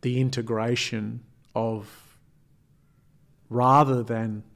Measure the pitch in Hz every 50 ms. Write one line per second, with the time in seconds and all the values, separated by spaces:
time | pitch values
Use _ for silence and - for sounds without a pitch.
0 | - 123 123 127 131 131 131 123 117 113 117 110 110 117 123 120 - - - 110
1 | 107 107 117 120 - _ _ _ _ _ _ 110 113 113 113 107 101 - - -
2 | - - _ _ _ _ _ _ _ _ _ _ _ _ _ _ _ _ _ _
3 | _ _ _ _ _ _ _ _ _ _ 113 120 123 127 135 143 151 135 131 123
4 | 117 110 117 113 113 110 107 107 104 - -